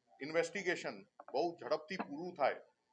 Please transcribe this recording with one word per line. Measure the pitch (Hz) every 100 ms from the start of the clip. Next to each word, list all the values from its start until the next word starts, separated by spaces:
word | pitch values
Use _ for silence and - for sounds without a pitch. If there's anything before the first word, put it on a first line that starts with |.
| _ -
ઇન્વેસ્ટિગેશન | 147 165 165 202 180 160 160 101
બહુ | - - - 127 175 170
ઝડપથી | 120 160 - 190
પૂરું | - 143 175 165
થાય | 127 87 - _ _